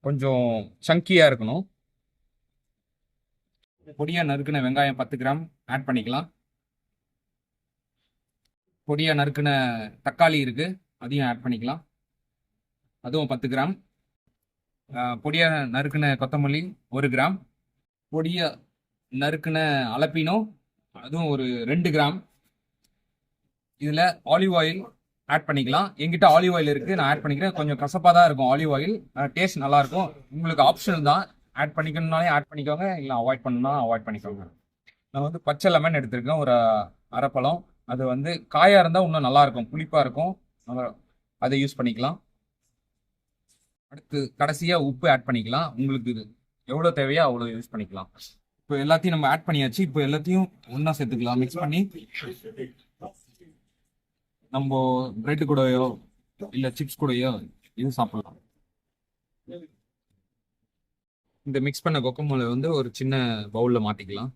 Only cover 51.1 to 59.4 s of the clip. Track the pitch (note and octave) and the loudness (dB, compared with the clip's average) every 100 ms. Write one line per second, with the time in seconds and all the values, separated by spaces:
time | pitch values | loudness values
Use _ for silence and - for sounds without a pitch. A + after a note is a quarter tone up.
51.1 | A#2+ A#2+ B2 B2+ D#3+ D#3 E3 G3 - - | -2 -2 0 -2 -4 -2 -2 -2 -6 -16
52.1 | - D3 B2 A2 A#2 B2+ _ _ _ - | -14 -14 -16 -18 -14 -16 _ _ _ -20
53.1 | _ _ B2 E3+ _ _ _ _ _ _ | _ _ _ -20 _ _ _ _ _ _
54.1 | _ _ _ _ C3+ C#3 C3+ C3 B2+ C3 | _ _ _ _ -6 -2 0 0 0 -2
55.1 | G#2 B2+ D3+ D3 C#3+ C3 B2+ B2+ G#2 _ | -6 -4 -2 0 2 2 2 0 -4 _
56.1 | _ _ _ G#3 B2+ C3 B2 C#3+ - C#3+ | _ _ _ -10 -6 -6 -6 -10 -4 -2
57.1 | A#2+ B2+ G#2+ - _ _ - C3+ B2+ - | 0 -2 -4 -12 _ _ -6 -6 -2 -4
58.1 | A2 - - _ _ _ _ _ _ _ | -6 -12 -20 _ _ _ _ _ _ _
59.1 | _ _ _ | _ _ _